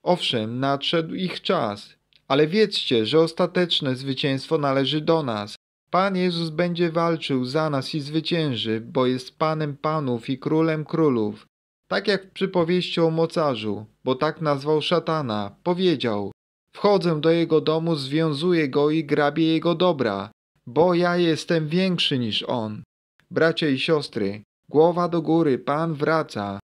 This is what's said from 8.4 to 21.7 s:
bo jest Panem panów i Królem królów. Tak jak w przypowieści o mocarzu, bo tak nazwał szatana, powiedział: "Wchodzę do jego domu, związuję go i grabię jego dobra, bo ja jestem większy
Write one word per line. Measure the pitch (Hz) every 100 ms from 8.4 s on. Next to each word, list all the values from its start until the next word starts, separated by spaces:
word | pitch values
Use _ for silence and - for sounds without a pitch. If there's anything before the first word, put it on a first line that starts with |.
| 156 113 110 110
bo | 117 131 127
jest | 127 - _
Panem | 156 156 147 139
panów | 156 156 135 120 117
i | 170
Królem | 180 160 160 156 147
królów. | 160 156 120 107 104 - _ _ _ _
Tak | 190 202
jak | 190 -
w |
przypowieści | - 190 185 165 180 170 -
o | 165
mocarzu, | 160 160 175 151 117 107 101 110 _
bo | 131 127
tak | 151 156
nazwał | 156 143 147 156
szatana, | 143 170 165 160 131 107 101 -
powiedział: | 175 180 185 139 120 104 98 - _ _ _
"Wchodzę | - 208 196 170 151
do | 160
jego | 170 165 156
domu, | 143 160 165 156
związuję | 131 151 160 139 175 170 147
go | 143 147
i | 156
grabię | 147 147 143 151 160
jego | 160 165 170
dobra, | 180 151 117 98 104 _ _ _ -
bo | 123 180
ja | 175 175 175
jestem | 175 151 - 170
większy | 156